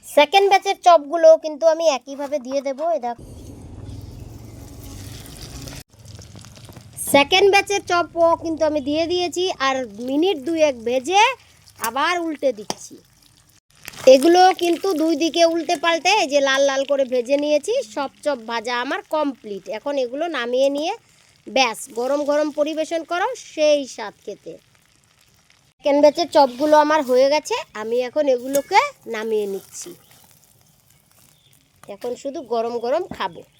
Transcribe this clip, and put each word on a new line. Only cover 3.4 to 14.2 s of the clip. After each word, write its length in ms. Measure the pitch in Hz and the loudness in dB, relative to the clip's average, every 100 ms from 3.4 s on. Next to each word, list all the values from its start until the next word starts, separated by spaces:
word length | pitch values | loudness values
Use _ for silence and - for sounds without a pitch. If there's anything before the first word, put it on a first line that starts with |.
| - - - - - - - - - - - - - - - - - - - - - - - - - _ - - - - - - - - - - - | -18 -18 -18 -16 -14 -14 -14 -16 -18 -18 -18 -18 -18 -18 -18 -16 -16 -16 -18 -18 -16 -16 -16 -16 -20 _ -20 -20 -20 -20 -20 -20 -20 -20 -20 -12 -2
সেকেন্ড 360 | 277 285 370 403 | 0 2 2 4
ব্যাচের 280 | 392 392 403 - | 2 0 -6 -2
চপও 400 | 349 330 339 330 330 | -2 -2 0 2 0
কিন্তু 180 | 330 311 311 | -4 -2 -2
আমি 100 | 302 254 | -2 -2
দিয়ে 160 | 302 330 | -2 -2
দিয়েছি, 320 | 359 349 349 370 - 269 | -2 -4 -4 -4 -2 -2
আর 100 | 262 247 202 247 | -2 -6 -10 -4
মিনিট 280 | 285 359 320 254 | 0 0 -2 -4
দুয়েক 280 | 320 302 247 226 | 2 2 2 -2
ভেজে 340 | 262 254 381 466 494 _ _ _ - 233 | -2 0 2 2 0 _ _ _ -8 -6
আবার 260 | 240 311 349 330 | -2 -2 -2 -4
উল্টে 240 | 294 277 214 | -2 -2 -4
দিচ্ছি। 360 | 202 - - - _ _ _ _ _ _ _ _ - - - | -10 -12 -12 -20 _ _ _ _ _ _ _ _ -20 2 6
এগুলো 280 | 262 | 8